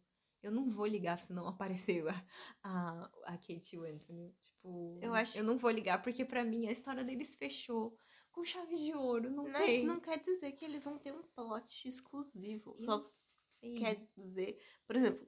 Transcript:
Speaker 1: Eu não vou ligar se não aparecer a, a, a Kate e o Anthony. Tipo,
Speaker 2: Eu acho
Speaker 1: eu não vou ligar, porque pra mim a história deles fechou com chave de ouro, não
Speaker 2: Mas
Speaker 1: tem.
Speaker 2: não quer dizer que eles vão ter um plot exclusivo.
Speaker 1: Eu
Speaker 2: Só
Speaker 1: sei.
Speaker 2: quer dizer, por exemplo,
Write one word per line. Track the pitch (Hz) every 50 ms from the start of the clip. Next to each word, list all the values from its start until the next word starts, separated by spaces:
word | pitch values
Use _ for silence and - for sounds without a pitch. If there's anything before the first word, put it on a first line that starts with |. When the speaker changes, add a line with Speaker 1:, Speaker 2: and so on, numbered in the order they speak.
| _ _ _ _ _ _ _ _
Speaker 1:
Eu | - 208
não | 214 247 269 254
vou | 208 202 208
ligar | 214 214 202 175 170 175 175
se | - -
não | 180 180 175 170
aparecer | 180 - 196 185 185 185 - - 180 170 156 156
a, | 185 185 - - - - - - - _
a, | - 196 185 180 175 170 165 170 170 - - - -
a | - 175 170
Kate | - - 170 170 - - 185
e | 170
o | 165
Anthony. | 160 151 151 - - 170 170 170 175 - _
Tipo, | _ - _ _ - 185 175 175 175 170 175 175
Speaker 2:
Eu | 214 233 226
acho | 220 233 226 - 202
Speaker 1:
eu | 220
não | 220 247
vou | 247 247 233
ligar, | 226 220 202 185 180 190
porque | - 247 240 254 262
pra | 262 254 247 240
mim | 226 220 233 226 208
a |
história | 247 254 - 277 262 254 254
deles | 247 262 240 302 - -
fechou | - 277 277 - - - - 233 226 220 233 226 - - - - - - _
com | - 349 339
chave | - - 359 339 320 339
de | 311 294 302 320
ouro, | 285 262 247 240 226 226 262
não | 277 285 285 277
Speaker 2:
Mas | 269 339 403
Speaker 1:
tem. | - 233 254 247
Speaker 2:
não | 311 349 349
quer | - 330 320 311
dizer | - 370 370 370 294 277
que | 277 - 320
eles | 311 294 285 -
vão | 285 294 285
ter | - 277
um | 277 330
plot | 320 - - 269 233 226 214 233 247 - - - - 254
exclusivo. | 254 254 - - - 277 277 - - 185 190 208 220 214 - - - -
Speaker 1:
Eu | 226
Speaker 2:
Só | 240 214 208 - - - - - - - - - - - -
Speaker 1:
sei. | 233 240 240
Speaker 2:
quer | 233 233 220 214 208 220 - -
dizer, | 196 196 185 185 190 185 202 208 - - - - - _
por | - -
exemplo, | 254 254 214 - - -